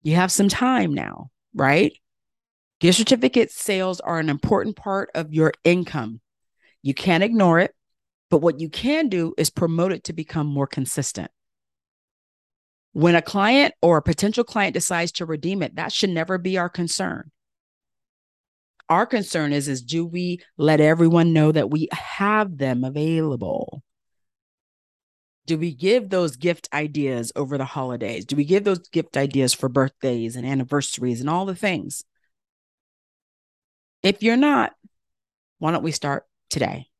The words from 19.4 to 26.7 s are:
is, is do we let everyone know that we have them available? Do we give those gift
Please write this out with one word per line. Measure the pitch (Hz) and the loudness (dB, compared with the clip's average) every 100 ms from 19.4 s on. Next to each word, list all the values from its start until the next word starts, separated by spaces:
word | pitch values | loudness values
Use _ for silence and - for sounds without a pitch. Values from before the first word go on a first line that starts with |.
| 147 | 0
is, | 143 143 | -2 -2
is | 131 | -8
do | 120 165 170 | -4 -6 -4
we | 175 180 175 _ - | -6 -6 -8 _ 0
let | 147 151 | 2 6
everyone | 151 165 165 170 165 | 4 6 4 6 4
know | 160 151 | 4 4
that | 160 110 | 4 0
we | 151 160 | -2 -4
have | - - - 202 214 202 147 | -6 -10 -4 0 0 -2 -4
them | 135 123 | -2 -2
available? | 131 147 156 165 156 123 95 - - 139 _ _ _ _ _ _ _ _ _ _ _ _ _ _ _ _ | -2 -2 0 0 -2 -4 -4 -6 -6 -14 _ _ _ _ _ _ _ _ _ _ _ _ _ _ _ _
Do | - 160 | -6 -4
we | 170 | -4
give | 127 190 247 196 | -2 0 0 2
those | 190 165 123 | -2 -2 -2
gift | 170 165 - | -4 -4 -6